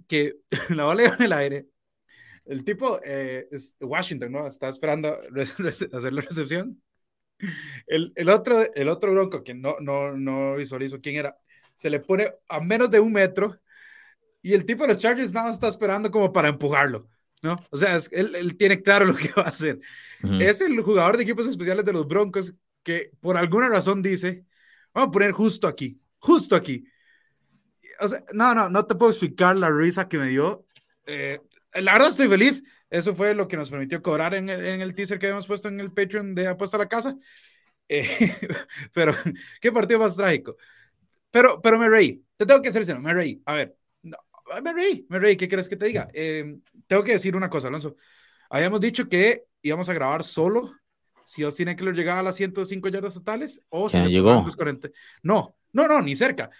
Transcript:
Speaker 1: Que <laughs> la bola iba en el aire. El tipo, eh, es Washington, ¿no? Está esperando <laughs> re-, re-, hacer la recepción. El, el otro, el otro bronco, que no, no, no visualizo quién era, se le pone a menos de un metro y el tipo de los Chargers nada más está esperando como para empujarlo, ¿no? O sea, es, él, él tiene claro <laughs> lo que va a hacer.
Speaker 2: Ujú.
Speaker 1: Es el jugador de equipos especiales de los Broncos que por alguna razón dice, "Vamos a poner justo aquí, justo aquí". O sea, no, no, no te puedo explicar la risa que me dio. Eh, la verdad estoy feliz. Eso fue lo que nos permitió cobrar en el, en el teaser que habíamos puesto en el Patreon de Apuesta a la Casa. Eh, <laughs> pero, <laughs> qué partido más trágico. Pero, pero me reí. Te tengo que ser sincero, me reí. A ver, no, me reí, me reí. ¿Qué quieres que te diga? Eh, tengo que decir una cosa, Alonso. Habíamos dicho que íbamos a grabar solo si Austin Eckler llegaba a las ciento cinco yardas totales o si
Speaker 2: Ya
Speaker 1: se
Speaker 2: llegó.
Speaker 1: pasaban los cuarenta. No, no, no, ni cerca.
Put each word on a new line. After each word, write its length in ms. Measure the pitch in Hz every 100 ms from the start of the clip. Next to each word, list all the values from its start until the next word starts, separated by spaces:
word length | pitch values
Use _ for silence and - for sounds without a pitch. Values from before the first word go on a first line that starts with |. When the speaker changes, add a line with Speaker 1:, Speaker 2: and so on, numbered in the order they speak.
| -
Speaker 1:
Que 280 | 151 147 - _
<laughs> 180 | - -
la 140 | 160
bola 220 | 147 170 240
iba 100 | -
en 80 |
el 100 | 233
aire. 340 | 151 143 139 - _ _ _ _ _ - - -
El 180 | 135
tipo, 360 | 135 202 262 196
eh, 440 | 143 135 131 131 -
es 260 | 143 - _
Washington, 520 | 131 160 180 143 120
¿no? 140 | 139 170
Está 240 | - 131
esperando 480 | 135 156 151 151 -
<laughs> 80 | 67
re-, 140 | 131 131 -
re-, 120 | 170
hacer 440 | - - 127 127
la 80 | 139
recepción. 600 | - 165 139 170 233 - _ _ _ _ _ _ 196 156 - 135 -
El, 280 | 160 175 -
el 140 | 170
otro, 260 | 214 254 233 226
el 140 | 143 143
otro 240 | 170 202
bronco, 320 | 190 190 170
que 100 | -
no, 220 | 123 135 151
no, 320 | 143 139 143
no 420 | 135 135 135 139 139
visualizo 460 | 135 131 135 135
quién 160 | 143 147
era, 200 | 143 - _ _ _
se 160 | _ 156
le 100 | 147
pone 320 | - 190 214 - -
a 140 | 156
menos 280 | 170 226 240
de 120 | 214
un 100 | 226
metro 480 | 202 190 190 208 180 _ _ - - - _ _ _
y 120 | 180
el 100 | 196
tipo 200 | 214 233
de 100 | 285
los 80 | 190
Chargers 320 | 220 240 226
nada 140 | 214 226
más 80 | 226
está 120 | 226
esperando 420 | - 202 202 214
como 220 | 214 190
para 160 | 185 147
empujarlo, 640 | 143 143 143 139 110 - _ _ _
¿no? 160 | 160 175 -
O 60 | 143
sea, 200 | 190 170
es, 120 | -
él, 200 | 180 214 175
él 200 | 180 175
tiene 260 | 196 190
claro 220 | 196 202 190
<laughs> 20 |
lo 100 | -
que 160 | 156
va 100 | 202
a 60 | 165
hacer. 320 | - 156 - - - - -
Speaker 2:
Ujú. 120 | - 190
Speaker 1:
Es 260 | 190 214
el 180 | 370 233
jugador 380 | 202 196 170 240
de 60 |
equipos 220 | 214 220 233
especiales 380 | 180 175 190
de 80 | 202
los 160 | 175 143
Broncos 460 | 180 208 196 180 - _ _
que 280 | - 170 - _
por 160 | 175 180
alguna 320 | 175 208 247
razón 340 | 202 185 196
dice, 440 | 196 185 180 180 - _ _ _ _
"Vamos 160 | - 269
a 20 |
poner 220 | 196 202
justo 340 | 196 220 - 170
aquí, 320 | - 131 - _ _
justo 360 | - 330 - 175
aquí". 300 | - 151 - _ _ _ _ _ _ _ _ _ - -
O 80 | 202
sea, 160 | - -
no, 240 | 208 247 226
no, 140 | 190
no 160 | 190 208
te 100 | 180
puedo 160 | 226
explicar 460 | 220 165 - 180 190
la 120 | 170
risa 380 | 151 170 175 185
que 100 | 160
me 120 | 131
dio. 360 | 131 165 - _ _ _ _ -
Eh, 360 | 143 139 147 _ _ _
la 180 | 185 190
verdad 160 | 214 302
estoy 220 | - 247
feliz. 340 | 190 254 277 - _ _
Eso 280 | 170 175 175
fue 180 | 208
lo 140 | 208 190
que 100 | 165
nos 140 | 135
permitió 300 | 139 135 165
cobrar 340 | 175 156 165 190
en 120 | 190
el, 160 | 185
en 160 | 180 190
el 140 | 190
teaser 240 | 185 190 202
que 80 | 196
habíamos 220 | 202 190
puesto 200 | 202 208
en 120 | 196
el 120 | 196
Patreon 440 | 190 190 208 202 180
de 120 | 185
Apuesta 300 | 180 196 214
a 40 |
la 60 | 202
Casa. 300 | 233 269 269 - - _ _ _ _ -
Eh, 180 | 143 -
<laughs> 840 | - 202 - - - - - -
pero, 200 | 175 156
<laughs> 460 | 147 180 - - -
qué 120 | 233
partido 280 | 233 196 226
más 160 | 214 175
trágico. 400 | 190 143 - - _ _ _ _ _ _ _
Pero, 280 | 240 254 -
pero 180 | 226 226
me 100 | 226
reí. 340 | 220 143 - _ -
Te 80 | 208
tengo 160 | 277
que 100 | 247
ser 140 | 208 175
sincero, 160 | 127
me 120 | 151
reí. 280 | 175 156 - -
A 100 | 147
ver, 200 | - _ _ _
no, 120 | 165 - _ _ - 180
me 80 | 311
reí, 340 | 339 392 320 -
me 100 | 185
reí. 160 | 208 190
¿Qué 120 | 180
quieres 180 | 190 185
que 80 | 175
te 120 | 214
diga? 200 | 196 -
Eh, 460 | 151 160 156 147 143 _ _ _
tengo 160 | 196
que 100 | 208
decir 220 | 202 190 185
una 140 | 185
cosa, 180 | 151 127
Alonso. 300 | 151 147 - _ _ _ _ _
Habíamos 300 | 135 180 214
dicho 300 | 226 240 -
que 360 | 180 214 - - _
íbamos 260 | 147 160 180
a 40 |
grabar 300 | 165 131 156
solo 480 | - - 175 226 - - _ _ _ _ -
si 180 | -
Austin 260 | 147 151 175
Eckler 260 | 175 190 175
llegaba 240 | 170 185
a 40 |
las 120 | 185 185
ciento 280 | 190 190 185
cinco 220 | 190 190
yardas 280 | 196 196 180
totales 460 | 214 226 294 - _
o 200 | 165 214
si 80 | 180
Speaker 2:
Ya 60 |
Speaker 1:
se 60 | 180
Speaker 2:
llegó. 180 | 185 98
Speaker 1:
pasaban 180 | 120 165
los 100 | -
cuarenta. 340 | 151 135 - - - _
No, 340 | 165 202 - _ _
no, 140 | 240 311
no, 140 | 294
ni 140 | 147 135
cerca. 360 | 254 - 110 -